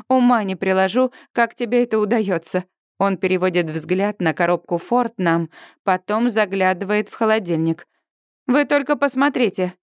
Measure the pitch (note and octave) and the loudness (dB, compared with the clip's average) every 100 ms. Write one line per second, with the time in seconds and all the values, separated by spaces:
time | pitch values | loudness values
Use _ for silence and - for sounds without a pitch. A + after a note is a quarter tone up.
0 | - C4 B3 A#3 G3 F#3 F#3+ F#3 F#3+ A3 | -2 2 4 2 0 -4 0 0 2 2
1 | B3+ - - - A#3 - A#3 A#3+ A#3+ A3 | 0 -2 -6 -2 -2 -2 -2 0 2 0
2 | G#3 A3+ G3 E3 - F#3 F#3 _ _ - | 0 0 0 -4 -4 -6 -6 _ _ -4
3 | G3 F#3+ F#3 F#3 F#3 F3 E3 D#3 D#3 F#3 | -2 -2 -2 0 0 0 -2 -4 -2 -2
4 | G3+ G#3 E3+ D#3 E3+ F3 - F3 - B3 | -2 -2 -2 0 0 0 -2 -6 -2 -2
5 | B3 - F3 E3+ E3 - - _ - F#3 | -2 -2 0 0 -2 -10 -20 _ -4 -2
6 | - G#3+ A#3+ G#3 G3+ F#3+ F#3 F3+ F#3+ G#3 | -2 0 0 0 0 0 0 0 -2 -2
7 | G3+ - A3 A3 F3 E3 E3 D#3+ - _ | -2 -2 0 0 0 0 0 -2 -8 _
8 | _ _ _ _ - C4 C#4+ C#4+ C#4+ D4 | _ _ _ _ 0 0 2 0 0 0
9 | C#4+ C4 C#4 C4+ A3 - F3+ - | 0 0 0 2 0 0 -4 -6